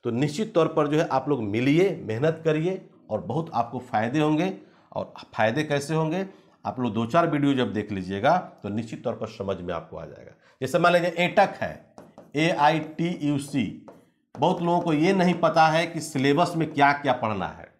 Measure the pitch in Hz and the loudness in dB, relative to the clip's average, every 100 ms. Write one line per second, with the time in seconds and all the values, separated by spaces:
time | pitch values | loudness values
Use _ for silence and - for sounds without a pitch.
0 | 123 117 147 180 220 175 160 160 147 151 | -2 0 -2 -2 0 2 2 2 2 2
1 | 160 131 143 139 107 107 131 156 196 156 | 2 0 0 -2 0 0 4 4 2 0
2 | 98 110 151 160 160 151 165 190 - _ | -6 0 0 0 -2 0 -2 -4 -10 _
3 | _ 107 85 127 160 117 117 127 123 110 | _ -6 -4 -6 -2 -2 -4 -6 -4 -2
4 | 117 147 151 151 185 190 - _ _ - | 0 0 2 2 0 -4 -16 _ _ -10
5 | 95 - - - 110 127 151 143 143 160 | -10 -14 -14 0 0 0 -2 -2 -2 -2
6 | 160 175 190 - _ _ - 117 123 101 | -2 -2 -6 -12 _ _ -8 -4 -4 -2
7 | 117 165 170 147 139 127 113 101 107 98 | 0 2 2 2 2 2 0 -2 -4 -6
8 | 90 98 123 180 - - 101 107 113 147 | -4 -2 2 2 -2 -12 -8 -6 -8 -8
9 | 120 107 110 - 98 95 87 82 82 82 | -8 -6 -10 -8 -6 -6 -6 -8 -8 -14
10 | 78 55 60 - _ _ 131 170 175 175 | -14 -16 -20 -20 _ _ -2 2 4 4
11 | 175 170 175 - 190 - 92 73 - - | 0 0 0 4 2 0 -10 -10 -20 -20
12 | - - - 143 165 180 147 160 156 - | -20 -20 -8 0 0 4 4 4 -4 -4
13 | 170 175 147 143 - 143 98 - - - | -4 -2 -2 -2 -2 -4 -4 -6 -18 -20
14 | _ _ _ - 156 175 170 175 175 147 | _ _ _ 0 0 2 0 0 2 2
15 | 170 196 180 170 160 165 160 160 170 165 | 2 4 2 2 2 4 4 4 0 -6
16 | - 139 135 143 175 165 151 139 139 - | -6 0 2 4 2 0 -2 4 4 4
17 | 139 120 110 101 85 78 - _ | 0 0 -2 -2 -6 -10 -20 _